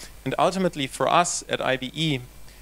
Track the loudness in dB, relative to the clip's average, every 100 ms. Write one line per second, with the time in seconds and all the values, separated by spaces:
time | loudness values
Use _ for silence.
0 | -16 -8 -4 2 2 4 0 0 -4 0
1 | 4 4 4 -2 -4 -2 0 0 -2 -2
2 | 0 0 -4 -14 -16 -16